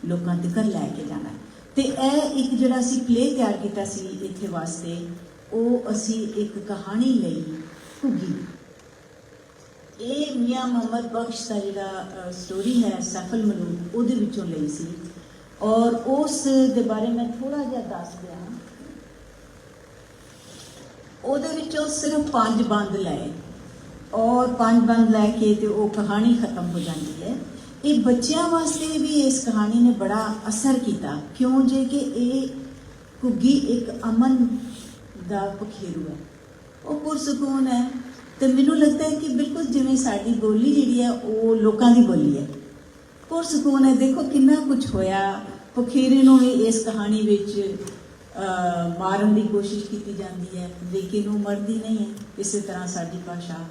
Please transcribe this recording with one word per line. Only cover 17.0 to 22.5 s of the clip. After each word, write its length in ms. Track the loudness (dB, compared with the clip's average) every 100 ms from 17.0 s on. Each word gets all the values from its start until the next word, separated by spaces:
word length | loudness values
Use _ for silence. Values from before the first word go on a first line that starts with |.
| -2
ਮੈਂ 180 | -2
ਥੋੜ੍ਹਾ 400 | -4 -6 -6 -6
ਜਿਹਾ 160 | -6 -6
ਦੱਸ 280 | -8 -10 -12
ਦਿਆਂ। 500 | -14 -16 -14 -14 -14 -16 -20 -20 -20 -20 -20 -20 -20 -20 -20 -20 -20 -20 -20 -20 -20 -20 -20 -20 -20 -20 -20 -20 -20 -20 -12
ਉਹਦੇ 240 | -4 -2 -2
ਵਿੱਚੋਂ 400 | -6 -6 -4 -4
ਸਿਰਫ 420 | -4 -2 -2 0
ਪੰਜ 320 | 0 2